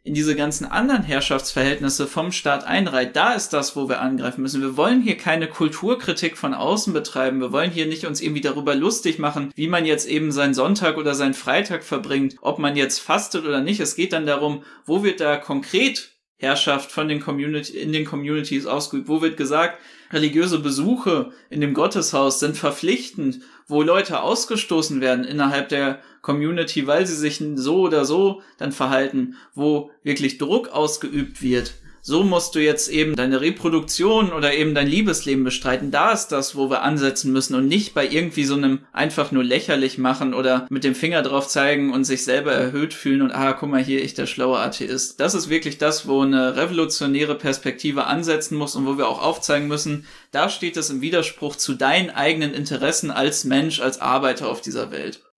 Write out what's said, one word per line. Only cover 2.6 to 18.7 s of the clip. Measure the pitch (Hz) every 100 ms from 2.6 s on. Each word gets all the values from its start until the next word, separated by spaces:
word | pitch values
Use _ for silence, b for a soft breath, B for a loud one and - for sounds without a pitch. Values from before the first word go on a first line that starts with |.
| -
einreiht, | 170 185 135 123 151
da | 208
ist | 226 -
das, | 147 139 147
wo | 135
wir | 127
angreifen | 131 131 131 127
müssen. | 135 139
Wir | 135 131
wollen | 180 254
hier | 220 -
keine | 175 165 156
Kulturkritik | - 156 151 202 240 - 170 165 -
von | 139
außen | 76 131 208 -
betreiben, | 131 - 131 131 131
wir | 127
wollen | 139 175
hier | 170 156
nicht | 160 165
uns | 147
irgendwie | 156 147
darüber | 143 147 143 139
lustig | 175 - 156 156
machen, | 147 143 139 -
wie | 160
man | 175 160
jetzt | 147 -
eben | 151 156
seinen | 139 139
Sonntag | 131 147 202 175 156
oder | 151 139
seinen | 139 131
Freitag | - 151 202 170 -
verbringt, | 135 107 139 135 -
ob | 143 147
man | 143 143
jetzt | 135 -
fastet | - 175 - 180 156
oder | 139
nicht. | 147 214
Es | 147 -
geht | 185
dann | 160 151
darum, | 143 147 143 B B -
wo | 175
wird | 202 180
da | 151 147
konkret | - 139 139 190 269 233 - _ _ _
Herrschaft | 135 143 151 139 -
von | - 151
den | 147
Community, | 147 143 147 151 147 -
in | 156
den | 156
Communities | 151 147 143 151 143 139
ausgeübt, | 139